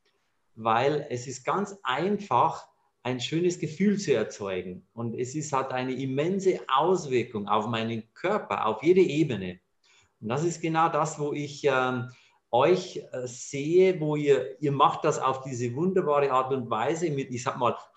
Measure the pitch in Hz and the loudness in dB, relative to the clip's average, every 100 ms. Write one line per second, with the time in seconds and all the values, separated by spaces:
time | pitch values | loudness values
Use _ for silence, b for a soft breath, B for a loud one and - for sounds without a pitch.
0 | _ _ _ _ _ - 110 113 139 151 | _ _ _ _ _ -6 0 2 2 0
1 | - 123 131 123 - 170 202 - 127 131 | -2 -8 -8 -8 -2 -2 -2 -6 -4 -2
2 | 180 208 - 123 156 - - _ _ _ | 0 -2 0 2 2 0 -14 _ _ _
3 | 123 127 - 156 180 165 165 - 202 196 | -6 -4 -2 0 0 0 -4 0 2 2
4 | 156 117 107 - 98 92 90 92 - 117 | 2 2 0 -4 -6 -4 -6 -10 -14 -8
5 | 117 113 123 151 151 135 135 127 127 127 | -6 -4 -6 -6 -2 -2 -2 -4 -4 -4
6 | 135 131 165 196 185 160 - 135 165 185 | -4 -2 0 0 0 0 2 2 4 2
7 | 147 123 104 107 101 107 107 117 113 113 | 2 0 0 -4 -2 0 0 -2 -2 -6
8 | - - 175 208 190 101 110 - 156 185 | -8 -6 -2 -2 -2 -2 -2 0 4 6
9 | 156 147 151 104 92 90 _ _ b b | 4 4 0 -2 -6 -10 _ _ b b
10 | b _ 107 135 170 165 165 160 160 151 | b _ -6 -2 -2 -2 -2 2 2 2
11 | 156 - 147 143 143 - 143 131 127 127 | -2 -2 -4 -4 -6 -2 2 2 2 -2
12 | 123 B B B _ 120 151 180 - 143 | -6 B B B _ 4 4 4 0 -10
13 | - 127 123 - - 139 147 175 185 180 | -10 -8 -10 -10 -10 -6 2 6 6 4
14 | 151 151 143 131 - - 143 139 156 - | 0 0 4 4 2 -4 -2 4 4 4
15 | 156 135 127 131 143 123 123 123 185 190 | 0 0 0 -2 -4 -4 -4 -2 0 0
16 | 147 143 139 127 131 135 113 110 127 165 | 2 2 4 2 0 -2 -2 -2 -2 0
17 | 170 139 131 123 131 127 120 - - | -2 -2 -4 -6 -6 -2 0 -2 -8